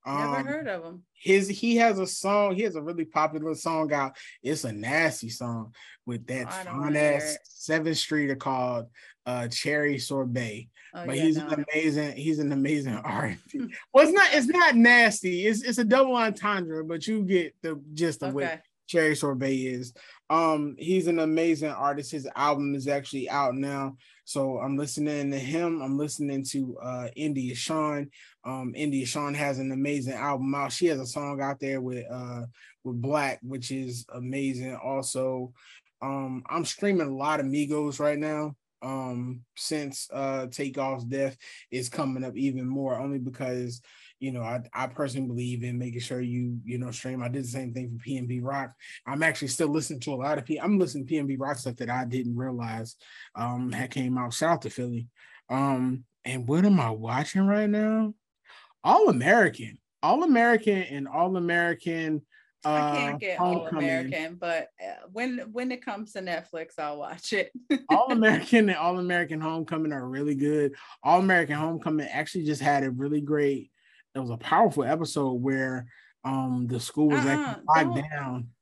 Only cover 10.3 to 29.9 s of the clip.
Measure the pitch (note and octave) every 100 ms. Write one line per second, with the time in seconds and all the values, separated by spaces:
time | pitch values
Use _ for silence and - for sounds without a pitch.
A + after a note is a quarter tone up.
10.3 | B2 A#2 G#2+ - _ - - - C3+ D#3+
11.3 | D#3 D3+ D3+ C#3+ D#3 D#3+ D3 D3 C#3 D3+
12.3 | D3+ D3 C#3 C#3 D3+ C3+ A2+ B2 G2+ B2+
13.3 | F2 _ C#4+ A#3+ - - C4 D4+ F#4+ F#4
14.3 | D4 B3 F4 E4+ A#3+ A#3+ A#3+ A#3 G#3 F#3
15.3 | F3 G3+ A3 B3+ A#3+ A3+ C4 C4+ B3 A3
16.3 | G#3+ G#3 G3+ E3+ D#3+ D#3 E3 D#3+ A3 F#3+
17.3 | F#3+ D#3+ _ E3 D3+ C#3+ D3+ E3+ D3 C#3
18.3 | C3+ D3+ D#3+ _ _ - E3+ D#3 D3+ D3
19.3 | C3 C3+ C3+ B2+ B2 B2 - - - _
20.3 | D#3 E3 D#3 D3 B2+ D#3 F#3 E3+ E3+ D#3
21.3 | D#3 E3 D#3 D3+ C#3+ C#3 C#3+ C#3+ D#3 B2+
22.3 | - D3 C#3+ C#3+ C#3 C3 C#3+ C3+ C#3 B2+
23.3 | C#3 C#3 B2+ C#3 C#3 C#3 C3+ _ _ -
24.3 | C#3+ C3+ B2+ C3+ C#3 D3 - D3+ D3 C#3
25.3 | C#3 B2+ D#3+ E3+ E3 C3+ C#3 D3+ - C#3+
26.3 | C#3 C3 C#3 C3 - B2 B2 A#2+ - D3+
27.3 | C#3 B2+ B2 - D#3+ D3+ D3 C#3+ - -
28.3 | _ B2 C3 B2+ - D3 C#3 B2 D#3 C#3+
29.3 | C#3+ C#3+ C3+ C3+ C3 C#3